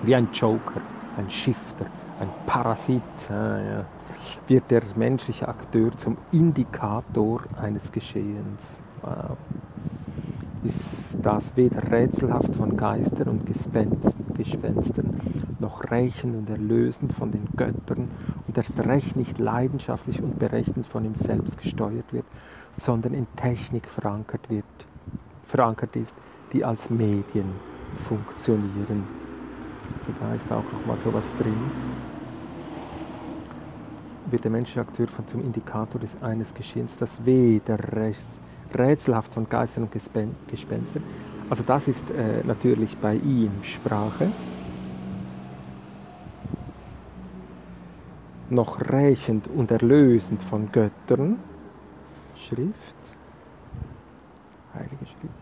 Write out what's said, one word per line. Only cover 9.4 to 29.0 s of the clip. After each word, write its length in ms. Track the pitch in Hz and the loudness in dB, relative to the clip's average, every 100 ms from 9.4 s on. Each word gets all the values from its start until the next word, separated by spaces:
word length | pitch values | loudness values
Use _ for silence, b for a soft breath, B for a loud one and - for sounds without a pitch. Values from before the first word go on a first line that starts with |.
| - - - - B B B B B B B - | -8 -10 -8 -10 B B B B B B B -4
Ist 540 | - - - - - - | -4 -4 -6 -10 -8 -2
das 340 | - 107 - | 2 2 0
weder 380 | - 123 - - | 4 4 4 2
rätselhaft 640 | 117 120 - 123 120 - - | 4 4 4 2 2 2 2
von 200 | 107 107 | 2 4
Geistern 520 | 107 110 - - - | 2 2 0 0 0
und 180 | 117 - | 0 0
Gespenst-, 680 | - - 113 104 - - - - | -4 0 2 4 4 2 2 -6
Gespenstern, 880 | - - - 110 - - - - B B B B - | -4 -2 -2 0 2 2 0 0 B B B B -4
noch 300 | 104 - - | -4 -4 0
rächend 440 | 117 123 120 123 | 2 2 0 -4
und 140 | 113 107 | -2 -4
erlösend 600 | 107 107 117 120 120 135 | -2 4 4 4 0 -4
von 180 | - 113 | -2 -2
den 160 | 104 104 - | -2 -2 0
Göttern 540 | 117 113 - - 123 B B B - | 0 0 -2 -2 -2 B B B -4
und 80 | 120 | -2
erst 240 | - - | -2 0
recht 340 | - 139 135 | 4 4 2
nicht 240 | 131 120 - | -2 -2 0
leidenschaftlich 840 | 113 117 127 135 - 120 - - | 0 2 0 0 -4 -4 -4 -4
und 160 | 147 - | -2 0
berechnend 480 | 110 117 117 - 117 | 0 2 0 -2 -4
von 180 | 113 | -4
ihm 100 | 110 | -2
selbst 440 | 107 - 110 - - | -2 0 0 -2 -4
gesteuert 540 | - - 104 117 - | -6 -2 -2 -2 -4
wird, 120 | 123 - B B B B - | -6 -6 B B B B -4
sondern 360 | - 117 120 | 0 2 2
in 140 | 135 117 - | -2 -4 0
Technik 500 | 127 120 - 120 - | 0 0 -2 -6 -4
verankert 640 | - 107 104 110 - - | -4 -2 -4 -6 -8 -2
wird, 160 | 107 - - - - - - - - | -2 -2 -18 -20 -16 -12 -12 -14 -20
verankert 500 | - - 117 110 113 | 0 4 4 4 -2
ist, 220 | 123 113 - B B - | -4 -6 -10 B B -2
die 120 | - | 0
als 260 | 131 110 - | 2 0 0
Medien 640 | 117 107 101 98 110 95 92 - - - - - | 2 4 2 2 -2 -2 -4 -10 -12 -12 -10 -2
funktionieren. 960 | 107 104 - - 110 101 101 104 104 | -2 -4 -2 4 4 4 -2 0 0